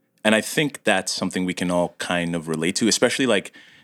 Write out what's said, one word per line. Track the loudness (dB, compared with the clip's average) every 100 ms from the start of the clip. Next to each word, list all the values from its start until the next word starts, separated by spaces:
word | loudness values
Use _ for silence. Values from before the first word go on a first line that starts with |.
| _ _
And | 0 2
I |
think | 0 -2 -2 -2
that's | 0 0 0
something | -4 -4 -2 -4
we |
can | -2 0
all | 0 0 -4
kind | -4 -2 -2 -4
of | -4
relate | -2 -2 0
to, | 2
especially, | 4 2 2 2
like, | 0 -2 -16 -20 -10